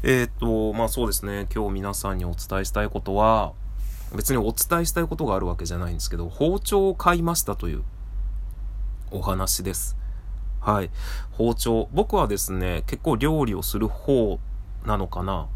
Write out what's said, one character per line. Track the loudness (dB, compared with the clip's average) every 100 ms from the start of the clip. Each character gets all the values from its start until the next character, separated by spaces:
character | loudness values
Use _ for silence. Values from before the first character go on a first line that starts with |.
え | 4 4
ー | 2
っ | -2
と、 | 0 2 0
ま | 0 0
あ |
そ | 0 0
う |
で |
す | 0 -2
ね、 | -4 -4 -2
今 | -2
日 | -2
皆 | -4
さ | -4 -2
ん | -2
に | -2
お |
伝 | -4 -2 -2
え | 0
し |
た | 0
い | 0
こ | -2
と | -2 4
は、 | 6 6 2 -4 -8 -4 -4 -6 -8
別 | -4 2
に | 2
お | 2
伝 | 0 2 2
え | 2
し |
た | 0
い | 0
こ | 0
と | 0
が |
あ | 2
る | 0
わ | -2
け |
じ | -2
ゃ | -2
な | -2
い |
ん |
で | -2
す | -2
け | -4
ど、 | -4
包 | 2 2 2
丁 | 2 4 4
を |
買 | 4 4 4
い |
ま | 2 0
し |
た | -2 -2
と | -2
い | -2
う | -6 -8 -8 -4 -4 -4 -6 -8 -8 -4 -4 -4 -6
お | -2
話 | 0 2 2 0
で | 0 -2
す。 | -4 -4 -4 -6 -6 -6 -4 -2
は | 2 2
い。 | 2 -4 -6 -6 -6
包 | 2 2 4
丁。 | 2 2 2
僕 | 2 2 4
は | 2
で | 2
す | 0
ね、 | 0 0 0 -2
結 | -2
構 | 0 2
料 | 4 4 2
理 | 0
を |
す | -2 0
る | 0
方 | -2 2 4 4 0 -6 -8 -8 -8 -2
な | 0
の | -2
か | -2
な。 | -2 -2 -2